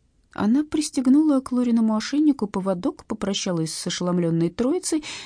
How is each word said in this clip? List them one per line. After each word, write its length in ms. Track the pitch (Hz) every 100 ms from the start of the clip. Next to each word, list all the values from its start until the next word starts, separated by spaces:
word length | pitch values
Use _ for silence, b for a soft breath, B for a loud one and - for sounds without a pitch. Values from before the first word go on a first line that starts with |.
| _ _ _ -
Она 260 | 202 262
пристегнула 760 | 302 311 302 285 254 285 311 269
к 100 | 262
Лориному 460 | 247 240 233 220 214
ошейнику 500 | - 285 302 269 208
поводок, 600 | 196 190 180 269 359 -
попрощалась 680 | 220 196 196 196 175 160
с 140 | - 180
ошеломлённой 640 | - 180 175 170 165 170
троицей 520 | 170 240 359 - 311 B B